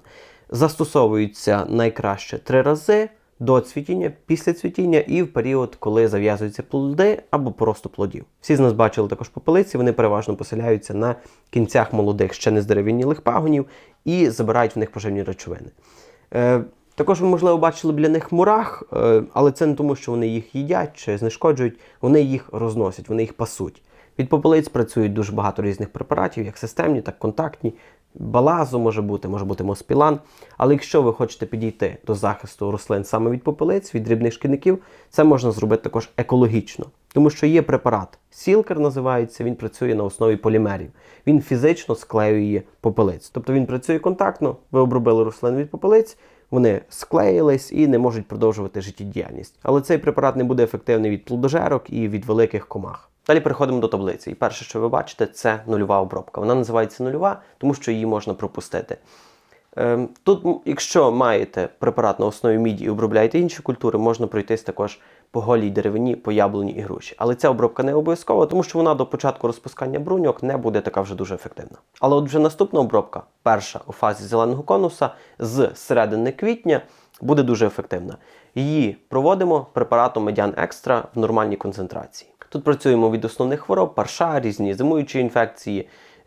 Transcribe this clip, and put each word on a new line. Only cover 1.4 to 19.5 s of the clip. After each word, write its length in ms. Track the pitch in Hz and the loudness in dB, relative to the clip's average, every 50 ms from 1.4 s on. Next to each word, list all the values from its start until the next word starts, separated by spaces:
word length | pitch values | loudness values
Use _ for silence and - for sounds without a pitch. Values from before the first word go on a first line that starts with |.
| - - 101 101 92 - | -2 0 0 0 0 0
найкраще 680 | - 117 117 113 110 - - 104 98 95 - - - - | 0 0 0 0 0 -2 -4 -4 -4 -4 -6 -10 -12 -10
три 240 | - - 127 131 | -4 0 2 2
рази: 480 | 131 139 151 151 151 - 208 208 214 220 - _ _ _ _ - | 4 2 2 0 2 2 2 2 2 -2 -6 _ _ _ _ -6
до 220 | 123 117 131 127 | 0 2 2 2
цвітіння, 500 | 120 - - 151 143 - 185 185 180 160 147 - _ | 2 0 -6 -8 -6 -4 -4 -4 -4 -4 -6 -8 _
після 280 | - 160 160 - - 165 | -2 -2 -2 0 -2 -2
цвітіння 460 | - - 175 175 - 185 175 165 151 | -2 -4 -6 -4 -2 0 2 4 2
і 240 | - - - 175 180 | 2 2 0 -2 -2
в 100 | 151 - | -2 -2
період, 420 | 131 113 127 135 131 127 117 - | -4 -2 0 0 0 -2 -2 -6
коли 320 | - - 107 107 113 117 110 | -6 -4 0 2 4 4 4
зав'язуються 560 | 104 101 101 107 104 98 107 107 104 - - | 4 2 2 2 0 0 -2 -6 -8 -8 -10
плоди 580 | - - 139 139 139 143 156 190 208 214 - - _ | -6 -4 -4 -2 -2 0 2 2 2 2 0 -4 _
або 200 | - 147 139 123 | -2 -2 -2 -2
просто 380 | 98 - 113 110 107 - - 98 | -4 -2 0 0 0 -2 -6 -12
плодів. 360 | - - 101 98 90 - - - _ _ | -8 -6 -6 -6 -6 -8 -16 -20 _ _
Всі 140 | - - 156 | -2 0 2
з 40 | 139 | 4
нас 140 | 135 123 110 | 4 4 4
бачили 340 | 107 113 110 - - 107 101 | 4 2 2 2 0 -2 -2
також 220 | - - - - | -2 -6 -10 -12
попелиці, 480 | - - - - 160 185 196 190 - 123 | -14 -6 0 2 4 4 4 2 0 0
вони 160 | 123 123 120 | 0 0 2
переважно 420 | 123 117 107 104 104 104 - 104 | 2 2 2 2 0 -2 -4 -6
поселяються 580 | 98 - - - 107 113 117 113 104 - - 101 | -6 -8 -8 -8 -4 0 0 0 0 -2 -4 -4
на 220 | 101 110 120 120 - - - _ _ _ _ | -2 -2 -2 -2 -4 -8 -20 _ _ _ _
кінцях 440 | - 123 113 104 - 127 117 - - | -2 0 0 2 2 0 0 2 0
молодих, 400 | 110 104 101 101 104 101 92 - | 0 0 2 2 0 0 -2 -2
ще 180 | - - 110 | -2 -2 0
не 100 | 107 107 | 2 2
здерев'янілих 600 | 101 104 107 101 101 107 113 120 127 139 156 151 | 2 2 2 2 2 2 0 0 0 0 -2 -2
пагонів 440 | - - - - 160 156 151 143 135 139 - - - _ _ _ - | -2 -2 0 0 2 2 2 0 0 -2 -8 -20 -20 _ _ _ -4
і 240 | 147 170 180 170 131 | -2 0 2 2 2
забирають 460 | 110 - 120 107 110 120 120 110 - | 2 0 0 0 2 2 2 0 0
в 40 | 113 | -2
них 120 | 107 - | -4 -4
поживні 320 | - 110 98 110 101 101 98 | -6 -8 -6 -6 -4 -4 -4
речовини. 480 | - 95 - - - 85 - - - - _ _ _ _ - - - _ _ _ - - | -6 -8 -10 -10 -12 -12 -12 -14 -18 -20 _ _ _ _ -20 -20 -20 _ _ _ -8 -2
Е, 280 | 120 123 123 123 123 113 - - _ _ _ _ | 0 2 2 2 2 0 -4 -12 _ _ _ _
також 260 | - - - 196 165 | -2 0 0 2 2
ви, 60 | 180 185 | 2 2
можливо, 300 | 180 170 170 180 170 165 | 2 4 4 4 4 4
бачили 360 | 160 165 160 - - 160 156 | 2 0 0 0 -2 -2 0
біля 160 | 147 156 160 | 2 2 2
них 220 | 156 165 156 - | 2 2 0 0
мурах, 520 | - 170 180 202 214 220 226 - - - - - - | 0 2 4 4 4 2 0 -2 -8 -12 -12 -6 -2
е, 300 | 117 117 113 113 110 110 - - | 0 2 4 4 4 2 2 0
але 180 | - 135 147 | 2 4 4